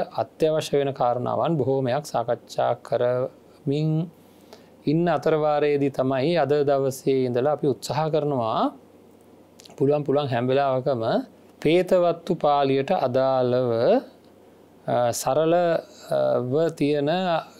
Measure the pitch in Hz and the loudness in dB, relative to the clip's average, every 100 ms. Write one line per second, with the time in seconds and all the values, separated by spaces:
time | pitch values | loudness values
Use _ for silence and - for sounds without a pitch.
0 | - - 113 - 156 156 147 143 139 131 | -2 -4 -6 -2 0 0 0 0 0 0
1 | 123 120 120 113 131 165 123 135 131 131 | 0 0 -2 -2 0 0 0 0 0 -2
2 | 156 131 117 117 - - 123 120 - 117 | -4 -4 -2 -4 -6 -2 -2 -2 -4 -2
3 | 123 127 131 - - - - 143 156 156 | 0 0 -4 -8 -20 -10 -4 -2 0 -2
4 | 165 - - - - - - - - 160 | -4 -10 -20 -20 -20 -20 -20 -8 -2 0
5 | 175 147 165 156 151 147 147 143 143 135 | 2 0 0 0 2 0 2 2 0 0
6 | 131 135 135 170 139 147 143 139 135 127 | -2 0 0 0 2 2 2 2 0 -2
7 | 139 135 127 120 135 143 151 120 - 127 | 0 0 0 0 0 0 0 -2 -4 -4
8 | 156 156 147 139 113 127 262 - - - | -2 0 0 -2 0 0 -2 -4 -18 -20
9 | - - - - - - - - 139 147 | -20 -20 -20 -20 -20 -20 -18 -2 0 0
10 | 143 143 143 120 127 131 139 131 127 127 | 0 -2 0 -2 0 2 2 0 -2 -2
11 | 113 185 269 - - - 147 170 180 190 | 0 -2 -4 -12 -20 -4 2 2 4 2
12 | 175 165 - 165 151 143 139 135 135 185 | 2 0 -4 -2 2 2 2 0 0 0
13 | 131 127 135 131 127 123 127 113 131 240 | 0 0 0 2 0 0 0 0 2 2
14 | - - - - - - - - - 123 | 0 -12 -20 -20 -20 -20 -20 -14 -4 0
15 | 120 113 - 135 160 175 175 165 - - | 0 0 0 2 2 2 2 0 -4 -18
16 | - 139 135 127 123 139 165 - 147 147 | -6 -2 0 0 0 0 0 0 0 0
17 | 143 175 185 160 - | 0 0 0 -2 -4